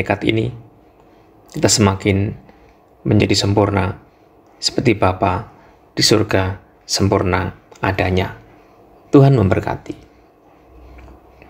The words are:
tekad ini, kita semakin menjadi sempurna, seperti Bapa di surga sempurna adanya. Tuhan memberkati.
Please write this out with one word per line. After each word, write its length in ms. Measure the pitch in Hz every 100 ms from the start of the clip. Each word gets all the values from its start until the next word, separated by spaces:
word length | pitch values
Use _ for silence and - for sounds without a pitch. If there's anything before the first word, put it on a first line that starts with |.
tekad 240 | 98 101
ini, 240 | 120 113 120 - - _ _ _ _ _ _ _ -
kita 160 | - -
semakin 640 | - 101 95 107 98 104 - - _ - _ _ _
menjadi 320 | - 104 101 104
sempurna, 640 | 101 104 101 98 95 - - _ _ _ _ _
seperti 400 | - - 123 104
Bapa 560 | 95 92 95 92 - - - _ _
di 80 | -
surga 560 | - 104 101 95 95 98 - _ -
sempurna 640 | - 101 98 95 90 95 - _ -
adanya. 480 | 95 95 90 92 92 - - - - - - - -
Tuhan 240 | 147 139 131
memberkati. 560 | 95 98 - - - - - _ _ _ _ _ _ - - - - - - _